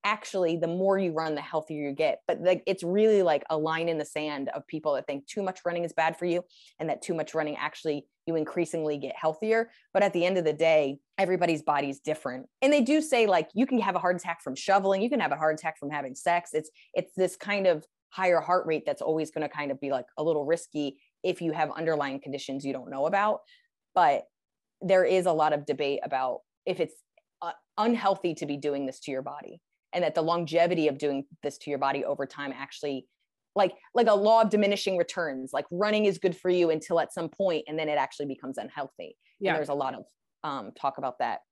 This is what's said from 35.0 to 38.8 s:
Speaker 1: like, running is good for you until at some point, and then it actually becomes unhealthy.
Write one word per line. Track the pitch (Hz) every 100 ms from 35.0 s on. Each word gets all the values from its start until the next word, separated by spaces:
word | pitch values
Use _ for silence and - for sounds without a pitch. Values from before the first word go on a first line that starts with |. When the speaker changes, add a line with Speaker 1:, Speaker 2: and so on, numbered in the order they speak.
| 170 - 160 131 131
Speaker 1:
like, | 139 -
running | 175 208 214 208
is | 170
good | 190 -
for | 185
you | 180 170
until | 160 - 170
at | 147
some | - 160
point, | - 196 156 -
and | 156
then | 156
it | 147
actually | 135 - 143
becomes | 131 135 135
unhealthy. | 117 -